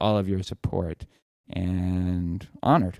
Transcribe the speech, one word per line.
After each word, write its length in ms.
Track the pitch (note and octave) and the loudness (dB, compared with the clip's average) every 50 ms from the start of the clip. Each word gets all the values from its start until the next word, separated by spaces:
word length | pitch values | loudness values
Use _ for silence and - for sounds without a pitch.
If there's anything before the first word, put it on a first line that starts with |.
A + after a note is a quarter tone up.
all 160 | - G#2+ G#2+ | 0 2 2
of 100 | G#2 F#2+ | 2 2
your 140 | F#2+ G2 F#2 | 0 0 -2
support 640 | F#2 - F#2 - - - F2+ F#2 F2+ E2 D#2 - - - _ _ _ _ _ _ _ | -2 -6 -8 -6 -4 -4 -2 -2 -2 -4 -6 -8 -12 -18 _ _ _ _ _ _ _
and 1000 | - - F2+ F2+ F2+ F#2 F2+ F2+ F2+ F2+ F#2 F2+ F2+ F2+ F2+ F2 E2+ E2+ F#2 - - - - - | -8 -4 -2 0 0 0 0 0 0 0 0 0 0 0 0 -2 -2 -4 -6 -8 -12 -14 -2 2
honored. 360 | - D3+ E3 G2 F2+ - - | 4 4 4 4 0 -4 -8